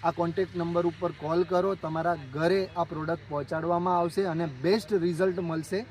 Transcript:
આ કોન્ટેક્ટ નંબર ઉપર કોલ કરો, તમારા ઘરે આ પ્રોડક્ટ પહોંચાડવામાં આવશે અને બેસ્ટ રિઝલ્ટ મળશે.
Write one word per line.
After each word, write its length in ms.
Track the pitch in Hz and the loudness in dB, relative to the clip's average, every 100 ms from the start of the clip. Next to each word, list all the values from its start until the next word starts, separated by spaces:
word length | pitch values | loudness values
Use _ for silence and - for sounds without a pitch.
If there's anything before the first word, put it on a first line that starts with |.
આ 60 | 165 | -2
કોન્ટેક્ટ 460 | 170 170 170 185 175 | 0 -2 0 -2 -2
નંબર 300 | 170 170 175 | 0 2 0
ઉપર 260 | 165 180 | 0 -4
કોલ 300 | 151 151 170 | -4 0 2
કરો, 320 | 175 180 190 | 2 2 2
તમારા 420 | 185 160 160 170 165 135 | -2 -4 0 0 0 -4
ઘરે 360 | 139 165 196 185 - | 0 2 2 0 -2
આ 80 | |
પ્રોડક્ટ 440 | 170 156 156 170 - | -4 -2 -4 -4 -4
પહોંચાડવામાં 720 | 147 139 160 165 175 180 175 | -6 -4 -4 0 2 4 2
આવશે 260 | 170 180 | 2 0
અને 220 | 196 160 165 | 0 0 -2
બેસ્ટ 460 | 127 151 214 - | -2 2 2 2
રિઝલ્ટ 460 | 202 170 160 190 180 | 2 2 2 0 0
મળશે. 480 | 170 160 156 190 240 | -2 -4 -2 -6 -6